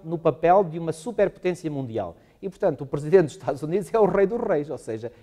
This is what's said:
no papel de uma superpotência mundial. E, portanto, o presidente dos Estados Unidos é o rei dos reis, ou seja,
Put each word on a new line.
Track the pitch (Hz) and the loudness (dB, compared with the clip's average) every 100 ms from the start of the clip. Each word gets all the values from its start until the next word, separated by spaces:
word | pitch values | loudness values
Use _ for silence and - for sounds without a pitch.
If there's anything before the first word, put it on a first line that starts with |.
no | 160 165 | -8 -2
papel | 160 - 165 190 | 0 2 4 6
de | 175 165 | 4 -4
uma | 165 | -6
superpotência | 151 247 214 190 - 180 170 160 | -6 -8 0 0 0 -4 -4 -6
mundial. | 143 127 110 90 - _ _ | -6 -6 -6 -6 -10 _ _
E, | 190 | -12
portanto, | - 190 143 | -2 -2 -2
o | 135 | -6
presidente | 151 151 190 | -6 4 4
dos | 156 | 4
Estados | - - 143 | -2 -6 -6
Unidos | 151 196 185 | -4 -4 -2
é | 226 | 2
o | |
rei | 196 196 196 | 2 4 0
dos | 240 | 0
reis, | 226 156 147 | -2 -2 -2
ou | 123 | -8
seja, | - 110 117 - | -8 -10 -10 -14